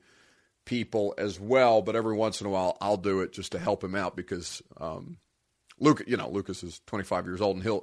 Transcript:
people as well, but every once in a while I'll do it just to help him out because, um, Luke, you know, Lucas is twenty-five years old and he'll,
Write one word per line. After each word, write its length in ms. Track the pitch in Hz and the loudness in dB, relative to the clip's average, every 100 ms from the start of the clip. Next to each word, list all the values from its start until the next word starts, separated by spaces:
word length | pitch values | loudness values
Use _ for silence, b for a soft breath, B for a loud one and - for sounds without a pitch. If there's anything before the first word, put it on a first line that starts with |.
| b b b b b b | b b b b b b
people 500 | - 123 107 110 101 - | -6 -4 -2 0 0 -2
as 220 | 104 95 | -4 -4
well, 420 | 104 131 123 110 | 2 6 8 6
but 140 | 98 113 | 4 0
every 180 | 113 | 0
once 260 | 107 110 95 | 2 0 0
in 60 | 101 | -2
a 40 | |
while 280 | 95 92 - | 0 0 0
I'll 160 | 98 104 | 0 2
do 240 | 98 95 | 2 0
it 120 | 90 | 0
just 180 | - 95 | -6 -8
to 80 | 92 | -4
help 240 | 90 101 | -2 -2
him 140 | 95 95 | -2 -2
out 180 | 92 | -2
because, 480 | - 85 90 82 - - - | -4 -6 -6 -8 -12 -16 -10
um, 400 | 82 80 90 170 _ _ _ _ _ - | -8 -8 -12 -16 _ _ _ _ _ 0
Luke, 240 | 151 147 - | 4 4 2
you 100 | 117 | -2
know, 140 | 67 | -2
Lucas 320 | 95 95 92 | -4 -4 -8
is 180 | 87 80 - | -10 -14 -8
twenty-five 400 | 107 95 92 90 | -6 -2 -4 -4
years 140 | 90 | -2
old 160 | 101 95 | 0 0
and 80 | |
he'll, 180 | 101 104 | -2 -2